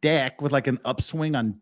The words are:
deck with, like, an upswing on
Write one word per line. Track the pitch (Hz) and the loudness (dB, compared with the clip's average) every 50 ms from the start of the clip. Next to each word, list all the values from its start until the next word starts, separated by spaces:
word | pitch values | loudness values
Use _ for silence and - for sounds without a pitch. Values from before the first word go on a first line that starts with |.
deck | - 151 160 151 131 131 - - | 4 4 4 4 2 0 -4 -4
with, | 143 143 | -4 0
like, | 131 139 - | 0 2 2
an | 139 131 127 - | 2 -2 -2 -2
upswing | 117 131 - - - - 160 156 156 151 | -4 -4 -4 -4 -6 -4 -4 -2 0 0
on | 131 113 110 101 - | 0 0 -2 -4 -4